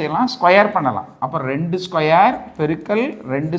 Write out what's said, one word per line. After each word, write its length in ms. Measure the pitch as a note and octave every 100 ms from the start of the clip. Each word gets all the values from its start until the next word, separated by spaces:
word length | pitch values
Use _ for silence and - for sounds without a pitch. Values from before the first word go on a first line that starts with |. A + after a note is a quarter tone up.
செய்யலாம், 300 | D3+ E3 A#3+
ஸ்கொயர் 400 | - F3 F#3+ G#3+ F#3
பண்ணலாம். 320 | C#3 G#2 - -
அப்போ 140 | C#3 D#3+ C3
ரெண்டு 260 | C#3 E3 F#3 F3+
ஸ்கொயர் 500 | E3 D#3 E3 G#3+ B3+ - -
பெருக்கல் 480 | D3+ D#3+ - G#3+ C4 - B2
ரெண்டு 240 | C3+ D#3